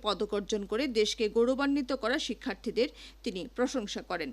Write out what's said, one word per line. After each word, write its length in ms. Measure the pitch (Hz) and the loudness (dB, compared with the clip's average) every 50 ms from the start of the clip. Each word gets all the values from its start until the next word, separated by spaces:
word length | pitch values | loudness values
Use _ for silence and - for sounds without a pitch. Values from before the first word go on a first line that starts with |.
| - | 0
পদক 260 | 214 196 170 214 208 208 202 | 0 0 0 0 0 0 0
অর্জন 240 | 202 - 226 208 202 190 | 0 0 -2 -2 -2 0
করে 140 | 208 220 285 294 233 220 | 0 0 0 2 2 2
দেশকে 260 | 214 208 - - 233 208 | 2 2 2 0 0 2
গৌরবান্বিত 600 | - 233 233 240 269 254 277 277 277 285 277 - 277 254 - | 4 4 4 4 4 2 2 2 2 2 2 0 -2 0 0
করা 140 | 220 254 311 | 0 0 0
শিক্ষার্থীদের 680 | - - 240 - - - 196 190 - 226 180 - 247 302 - - - - - - - | 0 -2 -6 -4 -4 -6 -6 -6 -4 -4 0 2 2 0 0 -6 -18 -20 -16 -10 -6
তিনি 160 | 240 185 190 - 262 - | -6 -4 -4 -6 -6 -2
প্রশংসা 460 | - 240 247 - 262 226 214 - 214 165 - | 0 0 0 0 0 -4 -4 -4 -6 -6 -4
করেন। 200 | 185 175 156 135 | -4 -2 -2 -4